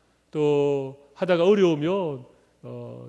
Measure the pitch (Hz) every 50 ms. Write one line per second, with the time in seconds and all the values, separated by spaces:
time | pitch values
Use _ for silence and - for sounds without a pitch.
0 | _ _ _ _ _ _ - 156 151 147 147 143 143 143 143 139 135 135 135 -
1 | _ _ _ - 190 175 180 165 170 190 214 202 185 175 160 147 147 165 190 202
2 | 180 156 139 127 123 - _ _ _ _ _ _ - 123 123 120 120 120 120 123
3 | 120